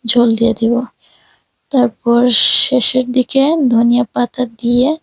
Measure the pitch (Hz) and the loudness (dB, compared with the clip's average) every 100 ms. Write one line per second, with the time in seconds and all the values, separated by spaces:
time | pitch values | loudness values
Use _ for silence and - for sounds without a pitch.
0 | 240 240 240 220 226 214 226 233 247 _ | -2 0 0 0 -2 0 -2 -2 -6 _
1 | _ _ _ _ _ _ _ 269 240 _ | _ _ _ _ _ _ _ 0 0 _
2 | 240 233 247 233 - - - 254 - 254 | -2 0 2 0 0 0 0 0 0 -2
3 | 247 247 247 269 277 330 262 233 233 240 | -2 -2 0 0 0 0 0 2 2 0
4 | 240 247 240 - 240 233 240 240 262 311 | -2 -4 -6 -4 -8 -6 -2 0 0 -4